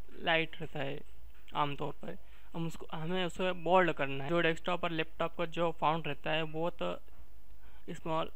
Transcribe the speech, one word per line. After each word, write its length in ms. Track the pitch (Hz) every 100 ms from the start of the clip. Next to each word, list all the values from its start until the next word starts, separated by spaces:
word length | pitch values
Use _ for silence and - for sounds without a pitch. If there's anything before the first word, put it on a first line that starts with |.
| - -
लाइट 360 | 175 160 160 -
रहता 200 | 160 151
है 180 | 139 139 - - - - - -
आमतौर 360 | 143 143 147
पर। 220 | - 170 190 - - -
हम 120 | 175 165
उसको, 200 | - -
हमें 320 | 170 160 185
उसे 280 | 175 - 185 180
बोल्ड 300 | 165 185 170
करना 320 | 151 139 139
है। 60 | 139
जो 100 | 170
डेस्कटॉप 440 | 165 160 - 175
और 60 | 170
लैपटॉप 440 | 160 160 - 170 -
का 60 | 170
जो 240 | 160 170 160
फ़ॉन्ट 260 | 151 165 151
रहता 240 | 143 160
है 120 | 156 160
वो 200 | 156 170
तो 220 | - 175 175 - - - - - - - - -
small, 400 | 170 170 160 165